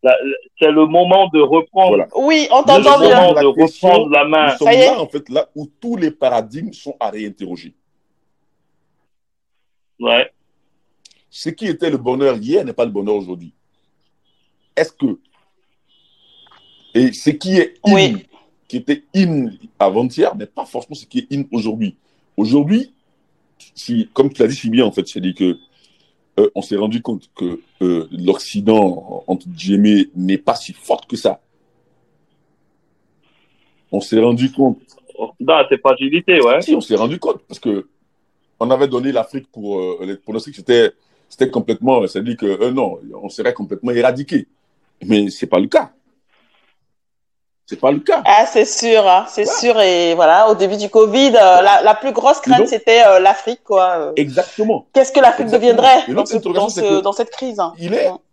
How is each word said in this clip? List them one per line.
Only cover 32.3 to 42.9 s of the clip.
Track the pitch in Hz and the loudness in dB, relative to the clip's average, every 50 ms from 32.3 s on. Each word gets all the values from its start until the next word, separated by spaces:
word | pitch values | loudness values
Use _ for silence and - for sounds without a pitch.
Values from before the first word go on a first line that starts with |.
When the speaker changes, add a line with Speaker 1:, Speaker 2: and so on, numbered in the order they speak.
| _ _ _ _ _ _ _ _ _ _ _ _ _ _ _ _ _ _ _ _ _ _ _ _ _ _ _ _ _ _ _ _ | _ _ _ _ _ _ _ _ _ _ _ _ _ _ _ _ _ _ _ _ _ _ _ _ _ _ _ _ _ _ _ _
Speaker 2:
On | - 101 | -8 -8
s'est | - - 113 110 | -6 -2 0 0
rendu | 110 120 120 117 127 135 | 2 2 0 0 -2 -4
compte. | - - 139 127 - - _ _ _ _ _ _ - - 107 110 - _ | 0 0 0 0 0 -4 _ _ _ _ _ _ -12 -12 -12 -12 -12 _
Speaker 1:
Dans | 127 139 160 156 139 - | -2 0 2 2 2 0
ses | 135 123 | -2 -2
fragilités, | _ 135 131 127 135 135 147 175 175 - 180 160 | _ 0 0 0 -2 -4 -4 -4 0 0 2 2
ouais. | 131 120 127 156 | 4 2 2 0
Speaker 2:
Si, | 180 - 302 | 0 0 -2
on | - | -2
s'est | - - 110 | -2 -4 -2
rendu | 98 110 120 151 175 | -2 -2 -4 -6 -6
compte, | - - - - _ _ | -6 -6 -8 -8 _ _
parce | - - | -20 -10
que | - 117 104 98 - _ _ _ _ _ _ _ _ _ _ _ _ _ _ _ | -6 -6 -6 -6 -8 _ _ _ _ _ _ _ _ _ _ _ _ _ _ _
on | 113 120 | -2 -2
avait | 131 131 143 139 | 0 0 0 -2
donné | 127 123 127 139 | -2 -4 -4 -4
l'Afrique | 131 120 113 - - 135 131 _ | -4 -4 -6 -6 -10 -14 -16 _
pour, | _ 110 104 101 101 95 | _ -14 -10 -8 -8 -6
euh, | 92 92 90 85 92 | -6 -6 -8 -8 -10
les | 95 98 | -12 -12
pronostics, | 98 _ - 110 113 - 147 143 | -14 _ -10 -10 -10 -10 -12 -20
c'était, | - 92 - 123 120 117 104 - _ _ _ _ _ _ _ | -18 -2 0 2 2 2 2 -2 _ _ _ _ _ _ _
c'était | - _ 135 131 | -4 _ -4 -2
complètement, | - 117 101 - 113 - - 131 131 120 104 | -2 -6 -4 -4 -6 -4 0 0 0 0 0
c'est-à-dire | 92 - 95 104 120 117 | -2 -6 -8 -8 -8 -8
que, | - - | -6 -4
euh, | 101 98 92 110 127 | -4 -2 -2 -4 -4
non, | 127 135 123 95 | -2 -4 -4 -6